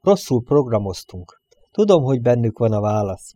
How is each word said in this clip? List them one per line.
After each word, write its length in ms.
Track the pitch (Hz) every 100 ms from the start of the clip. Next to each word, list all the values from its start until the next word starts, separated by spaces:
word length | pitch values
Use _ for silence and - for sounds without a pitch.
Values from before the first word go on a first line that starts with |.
Rosszul 420 | - 196 - 123
programoztunk. 1000 | 120 143 131 113 101 90 - 92 90 _ _ _ _
Tudom, 320 | - 208 185
hogy 180 | 131 135
bennük 380 | 120 120 117 101
van 140 | 117
a 80 | 107
válasz. 540 | 104 107 101 92 -